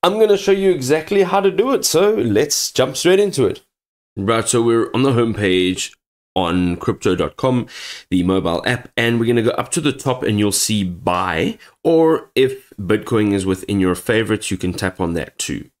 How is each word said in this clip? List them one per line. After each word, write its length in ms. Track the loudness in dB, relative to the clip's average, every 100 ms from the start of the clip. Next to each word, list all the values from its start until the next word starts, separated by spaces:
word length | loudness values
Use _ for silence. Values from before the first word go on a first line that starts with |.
I'm 160 | 2 2
gonna 180 | 4 4
show 160 | 2
you 180 | 2 2
exactly 520 | 0 0 0 0 0
how 180 | 2 2
to 100 | 0
do 220 | 2 0
it, 140 | 2 0
so 260 | 2 2
let's 580 | 2 2 2 0 -2 -4
jump 240 | -2 -2
straight 240 | 0 2 2
into 280 | 2 0 -2
it. 160 | -2 _ _ _ _ _ -6
Right, 280 | 0 0 2
so 140 | 2
we're 300 | 2 2 0
on 120 | 0
the 80 | 2
homepage 800 | 2 0 0 2 2 2 -2 -6 _ _ _ _ -4
on 400 | 0 0 -2 -2
crypto 380 | -4 -2 0 0
dot 220 | -2 -2
com, 300 | -2 -2 -4 -12 -16 -16 -4
the 120 | 0
mobile 400 | 2 0 0 -2 -2
app, 240 | -4 -6 -2
and 200 | 0 0
we're 60 |
gonna 160 | 0 2
go 120 | 2
up 180 | 0 -2
to 100 | -2
the 120 | -2
top 300 | -4 -4 -2
and 160 | -2 0
you'll 140 | 0
see 320 | 0 -2 -2
buy, 720 | -2 -4 -2 -2 -2 -2 -2 -4 -16 _
or 480 | 2 4 4 2 -2
if 360 | 0 0 0 _ -12
Bitcoin 540 | -2 -2 0 0 2
is 140 | 0 0
within 340 | -4 -2 0
your 140 | 2
favorites, 560 | 0 0 -2 0 -2 -4
you 80 | -4
can 160 | -4
tap 260 | -4 -6 -4
on 140 | -4
that 240 | -4 -6 _
too. 320 | -8 -8 -10 _